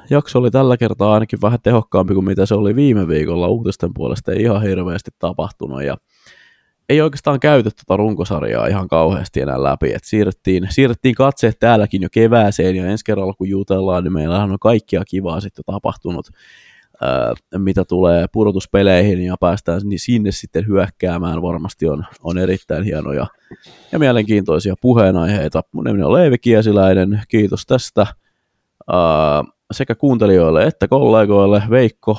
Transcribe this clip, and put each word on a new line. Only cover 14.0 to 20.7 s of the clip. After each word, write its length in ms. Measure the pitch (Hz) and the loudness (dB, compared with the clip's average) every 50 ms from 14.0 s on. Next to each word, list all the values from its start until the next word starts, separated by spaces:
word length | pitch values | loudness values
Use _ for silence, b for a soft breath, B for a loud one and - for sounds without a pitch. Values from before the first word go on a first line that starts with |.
| 90 | -2
niin 100 | 85 92 | -2 -2
meillähän 380 | 78 76 82 87 98 104 95 | -2 -2 -2 0 0 0 -2
on 80 | 95 101 | -2 0
kaikkia 440 | - - 120 107 - - 101 90 95 - | 0 2 2 0 0 -2 -4 -4 -4 -4
kivaa 340 | - 98 95 85 80 95 | -6 -6 -6 -6 -6 -6
sit 120 | 104 98 - - | -8 -10 -12 -14
jo 160 | - - 95 | -12 -10 -8
tapahtunut, 540 | 101 - - - - - - - - - - - b b b b b b b b b b b b - - 67 65 65 60 58 57 - _ _ - | -6 -6 -6 -8 -8 -8 -8 -8 -8 -10 -14 -18 b b b b b b b b b b b b -8 -6 -4 -2 -2 -2 -4 -6 -8 _ _ -8
ö, 60 | 95 | -4
mitä 260 | 98 95 92 98 90 | -4 -2 -2 -2 -2
tulee 400 | - 87 92 92 87 85 85 85 - | -2 0 2 2 2 2 2 0 -2
pudotuspeleihin 880 | - 110 107 104 95 95 - - - 101 98 98 95 87 98 104 92 90 | -2 0 0 0 0 -2 -4 -2 0 2 2 4 4 4 2 2 0 -2
ja 140 | 90 90 90 - | -2 -4 -4 -2
päästään 420 | 92 87 95 104 - - 85 95 101 | 0 0 0 -2 -2 -4 -4 -4 -4
ni-, 140 | 104 98 87 | -6 -6 -6
sinne 340 | - - 123 113 104 95 | -4 -2 0 0 0 -2
sitten 360 | - - - - - - 104 | -4 -6 -8 -8 -6 -4 -2
hyökkäämään. 720 | 107 | 0